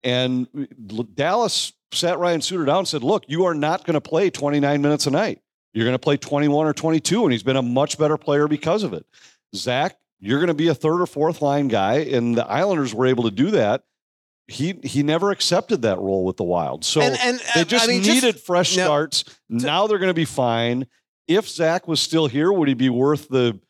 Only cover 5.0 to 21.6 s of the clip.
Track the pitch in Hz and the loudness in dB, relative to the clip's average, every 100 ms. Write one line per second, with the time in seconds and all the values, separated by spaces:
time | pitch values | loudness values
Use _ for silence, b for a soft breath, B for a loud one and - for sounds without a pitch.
5 | 147 143 208 - _ _ _ 110 113 127 | 0 0 -2 -6 _ _ _ -2 0 0
6 | - 143 - 143 147 147 156 147 160 160 | 0 -2 -2 0 2 2 0 -2 0 0
7 | - 202 202 117 104 135 123 127 143 - | 0 0 2 0 0 0 0 0 0 0
8 | 151 151 - 143 147 147 160 208 185 85 | 0 0 0 0 2 0 0 -2 -2 -8
9 | - b b b _ 101 123 123 170 - | -12 b b b _ -8 -2 0 -2 -6
10 | _ _ 98 135 175 151 165 143 156 175 | _ _ -2 0 2 2 2 2 0 0
11 | 175 147 156 160 147 143 139 113 95 135 | -2 0 -2 0 0 2 2 2 2 0
12 | 147 131 120 117 - 120 196 170 131 107 | 0 0 0 0 0 0 0 0 -2 0
13 | 127 123 113 98 160 202 104 127 _ _ | 2 2 0 0 0 2 2 -2 _ _
14 | _ _ _ _ _ - 160 190 131 143 | _ _ _ _ _ -6 -6 -6 -4 -2
15 | 147 160 196 196 - 175 - 190 113 92 | 0 2 0 0 0 0 0 -2 0 0
16 | 98 95 92 92 87 87 73 69 - 151 | -2 0 -2 -2 -2 0 -2 -4 -2 2
17 | - 247 247 247 - 240 - 233 226 247 | 2 2 -2 -2 -2 0 2 0 2 2
18 | 202 247 262 170 - 175 175 185 185 147 | 2 4 2 -2 -2 0 2 0 2 0
19 | 151 - B B _ 117 135 165 214 208 | 0 -6 B B _ -4 -2 0 0 2
20 | 185 170 156 - 123 117 117 120 135 _ | 0 0 -2 0 0 0 0 -2 -6 _
21 | _ _ - 180 214 - | _ _ -2 -2 0 -2